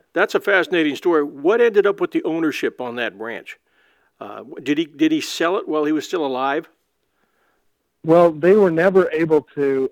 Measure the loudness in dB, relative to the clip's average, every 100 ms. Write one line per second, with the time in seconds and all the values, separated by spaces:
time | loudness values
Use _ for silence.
0 | _ -2 0 -2 0 0 0 0 0 -2
1 | 0 0 0 -2 0 2 2 2 2 0
2 | -4 -4 -4 -2 -2 -2 -6 -6 -10 -6
3 | -8 -8 -12 -12 -14 -20 _ _ _ _
4 | _ -18 -16 -16 -16 -8 -4 -4 -4 -2
5 | 0 0 -4 -4 -2 -2 -4 -2 -2 -2
6 | -4 -4 -4 -4 -4 -4 -8 _ _ _
7 | _ _ _ _ _ _ _ _ _ _
8 | 4 6 6 4 4 4 4 2 2 4
9 | 2 0 2 0 0 -2 -2 0 -2